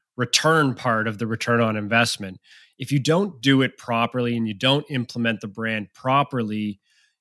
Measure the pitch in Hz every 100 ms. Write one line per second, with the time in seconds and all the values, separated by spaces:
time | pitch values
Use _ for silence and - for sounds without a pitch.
0 | _ - 120 - 156 160 139 - 127 110
1 | 110 104 113 110 - 117 113 107 104 117
2 | 117 - 98 92 _ - - - 131 143
3 | 131 165 202 139 127 135 127 - - 117
4 | 117 127 120 117 110 98 131 143 143 135
5 | 117 120 117 107 107 98 113 110 98 -
6 | 131 139 139 127 110 107 104 101 _ _
7 | _ _